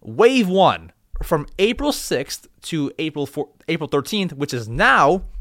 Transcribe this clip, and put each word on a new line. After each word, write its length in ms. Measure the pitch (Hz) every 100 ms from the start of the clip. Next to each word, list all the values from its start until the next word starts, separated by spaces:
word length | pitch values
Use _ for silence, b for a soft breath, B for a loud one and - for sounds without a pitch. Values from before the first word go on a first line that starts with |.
Wave 460 | - 117 233 262 185
one 440 | 190 165 85 82 _ _ -
from 240 | - 160 143 -
April 320 | 208 240 285
sixth 560 | - - 139 147 - _ _
to 280 | - 165 139 -
April 300 | 160 147 139
four, 220 | - - _ -
April 220 | 165 147
thirteenth, 440 | 143 - 214 185
which 200 | 139 143
is 140 | 123 110
now, 560 | 127 233 247 143 190 - -